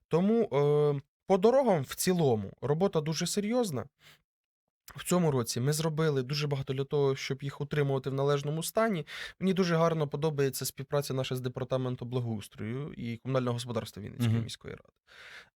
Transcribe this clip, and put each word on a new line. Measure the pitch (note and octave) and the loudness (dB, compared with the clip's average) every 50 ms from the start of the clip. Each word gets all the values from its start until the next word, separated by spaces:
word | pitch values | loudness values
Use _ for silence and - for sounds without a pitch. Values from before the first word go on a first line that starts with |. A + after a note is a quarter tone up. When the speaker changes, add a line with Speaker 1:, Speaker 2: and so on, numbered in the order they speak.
| _ _ | _ _
Speaker 1:
Тому, | D#3 E3+ F#3+ G#3 A3+ A#3 | 0 2 4 4 4 2
е, | A3 - C3 C#3+ C#3+ D3 D3 D3 D3 D3 C#3+ C#3 - _ _ _ _ | 2 2 2 2 4 4 4 4 4 2 2 0 -4 _ _ _ _
по | - F#3+ G3 | 2 4 6
дорогам | F#3+ A#3 B3 C#4 C4+ A3+ F#3 D3+ | 6 6 6 6 6 4 4 2
в | C3 - - | 0 -2 -6
цілому | - - F#3 F#3 E3+ D#3 C3+ A#2 G#2+ G2 G2 - - | -2 0 2 2 4 4 4 4 2 0 -4 -8 -4
робота | B2 B2+ D3+ D#3+ G3 G3 - D#3+ | -2 0 2 2 2 2 2 0
дуже | C#3+ D#3+ D#3 - F3 | -2 -2 -2 -2 -4
серйозна. | E3 - G#3 G3+ G#3 A#3+ B3+ A#3+ F#3 C#3 A#2 - - _ _ _ - - _ _ _ _ _ _ _ _ _ _ _ _ _ _ - - | -2 -2 -2 -2 0 0 0 0 0 -2 -6 -6 -8 _ _ _ -20 -20 _ _ _ _ _ _ _ _ _ _ _ _ _ _ -18 -16
В | - - | -12 -4
цьому | - F3+ F3+ E3+ D#3 | 0 2 2 4 4
році | C3+ B2+ A2+ - - A#2 | 2 2 0 -2 -2 -2
ми | B2 C#3+ | 0 0
зробили | D3+ D3+ D#3+ E3 D3+ D#3 D#3+ D#3 C#3+ C3+ | 0 0 -2 -2 0 0 0 2 2 0
дуже | B2 B2+ D3 D3 D3+ | -2 -2 -4 -4 -2
багато | C#3+ C#3+ C3+ C3+ - C3+ | -2 -2 -4 -4 -4 -4
для | C3+ C#3 | -4 -4
того, | - D3+ C#3+ C#3 C3+ C3+ | 0 0 2 2 2 2
щоб | C3+ - - C3+ B2+ | 0 -4 -6 -6 -6
їх | C#3+ C#3 - - | -6 -8 -8 -8
утримувати | C#3+ - D#3 D3 C#3 C#3 C3+ C3+ - C#3 | -6 -2 0 0 0 2 0 -2 -2 -4
в | C3 | -2
належному | C3+ C#3 C#3+ C#3+ C#3+ C#3+ D3 D3+ D#3+ | 0 0 2 0 0 0 -2 -4 -4
стані. | E3 - - A3 A3+ A3+ G3 D#3+ C#3+ - - - - - - - | -6 -2 0 0 0 2 0 -2 -6 -8 -12 -12 -12 -14 -8 -2
Мені | F3 F#3+ F#3 | 0 2 2
дуже | F3+ F#3 F3 E3+ | 2 2 2 4
гарно | D#3+ E3 E3+ D#3+ D#3 D3 C#3+ | 4 4 4 4 2 0 -2
подобається | - C#3+ D#3 D#3+ D3 C#3+ C#3 C3+ C3 - C3+ | -2 -2 -2 0 0 2 0 0 0 -2 -6
співпраця | - - - C3+ - D3 D3 C#3+ - C3 | -6 -8 -8 -6 -2 -2 -2 -2 -2 -2
наша | C3 B2+ - C3 | -4 -2 -2 -4
з | B2+ | -4
Департаментом | B2 B2+ - C3 B2+ - C3 C3 B2+ B2+ B2+ - A#2+ A#2 | -4 -6 -6 -6 -4 -2 -2 -2 -2 -2 -4 -6 -6 -4
благоустрою | B2+ B2+ A#2+ A#2 A2+ G2+ - - - - G#2 G#2+ A#2+ C3+ D3 - - | -4 -2 -2 -2 -4 -4 -6 -10 -12 -10 -8 -6 -6 -6 -8 -10 -10
і | - B2 A#2 A#2 | -8 -8 -8 -8
комунального | - - B2+ C3+ C3 B2 B2 | -6 -4 -2 -2 0 0 0
господарства | A#2+ A#2+ B2 A#2+ A#2 A2+ A2 - - G2 | -2 -4 -4 -4 -4 -4 -4 -6 -8 -12
Вінницької | G#2 - - - A#2+ A2+ A2+ | -12 -10 -4 0 0 2 2
Speaker 2:
Мгм. | A#2 A2+ | 0 -2
Speaker 1:
міської | A2+ - - - - - | -4 -8 -12 -12 -14 -14
ради. | - - _ _ _ _ _ - - - - - - - _ _ | -14 -18 _ _ _ _ _ -20 -20 -20 -20 -20 -20 -20 _ _